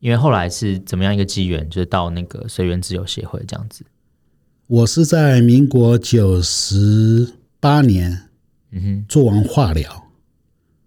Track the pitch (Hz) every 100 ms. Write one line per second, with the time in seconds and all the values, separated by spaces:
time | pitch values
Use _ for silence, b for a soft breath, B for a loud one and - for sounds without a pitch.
0 | 117 117 147 104 87 - 104 95 - 90
1 | 98 101 95 98 90 80 76 92 87 95
2 | 85 85 87 - 113 - 90 90 92 90
3 | 92 - - - - - 107 - - _
4 | _ _ _ _ _ _ - 117 113 165
5 | 160 160 147 127 120 127 139 131 117 120
6 | - 117 98 90 85 - - 98 104 110
7 | 110 117 120 - _ _ 143 147 131 95
8 | 87 90 - _ _ _ _ 95 95 98
9 | 104 151 123 104 - 147 107 78 - -
10 | - _ _ _ _ _ _ _